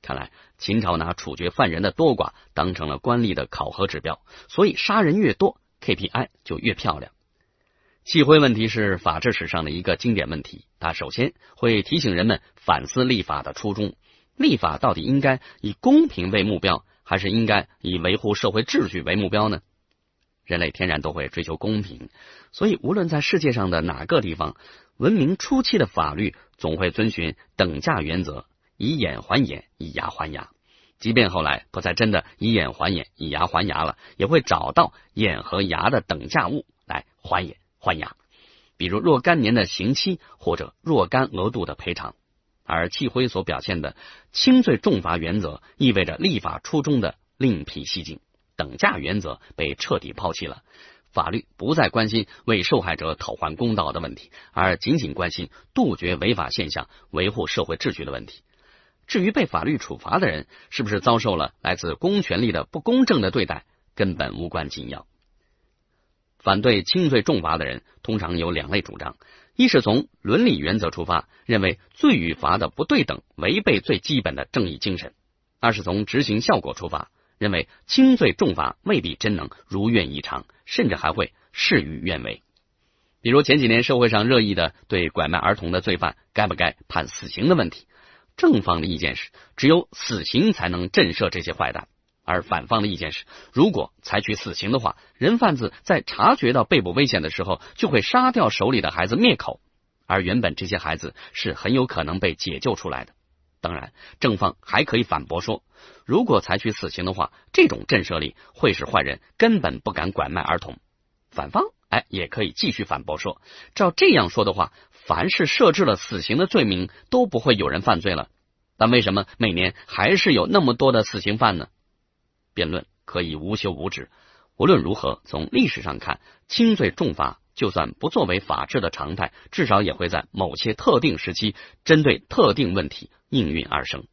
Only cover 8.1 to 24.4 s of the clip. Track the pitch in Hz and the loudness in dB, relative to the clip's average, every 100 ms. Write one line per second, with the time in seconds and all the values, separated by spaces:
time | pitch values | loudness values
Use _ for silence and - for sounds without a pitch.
8.1 | 165 139 156 143 107 113 113 104 92 - | 2 6 8 6 2 0 0 -2 0 -2
9.1 | 80 123 110 82 87 76 80 92 87 120 | 0 0 -2 -4 -4 -4 -4 -2 0 0
10.1 | 104 65 78 69 - _ _ 82 82 69 | 0 -2 -6 -8 -18 _ _ -6 -6 -8
11.1 | 65 135 - _ _ 117 110 95 143 131 | -4 -4 -4 _ _ 2 2 2 0 0
12.1 | 87 107 104 _ _ - 78 65 - 127 | 2 2 0 _ _ 0 0 0 -2 0
13.1 | 120 85 73 67 - 104 101 104 - _ | 0 -2 -6 -6 -8 -6 -4 -4 -6 _
14.1 | _ _ _ 285 135 82 73 127 85 78 | _ _ _ 2 2 0 0 0 0 -2
15.1 | 135 139 131 - - - 101 247 294 330 | 0 2 0 -4 -10 -10 0 6 6 6
16.1 | - 90 104 95 95 98 87 _ _ - | 0 0 0 2 0 0 0 _ _ -2
17.1 | 95 98 110 113 104 - _ - 90 87 | -2 0 0 2 2 0 _ -6 -2 0
18.1 | 101 104 104 - 110 113 320 101 95 71 | 0 0 0 0 0 0 0 -2 -4 -2
19.1 | 95 95 104 107 98 _ _ _ _ _ | 0 0 0 0 -2 _ _ _ _ _
20.1 | _ _ _ - 85 85 - 90 78 76 | _ _ _ -6 -2 -2 -2 -2 -2 -2
21.1 | 76 69 - 82 80 101 107 95 - - | -6 -8 -6 -6 -6 -2 -4 -4 -12 -18
22.1 | _ - - - - 208 190 123 202 170 | _ -20 -20 -20 -2 0 0 0 -2 0
23.1 | 156 143 185 156 117 98 85 80 69 80 | 0 0 0 0 0 0 0 -2 -6 0
24.1 | 165 101 78 | 0 0 -4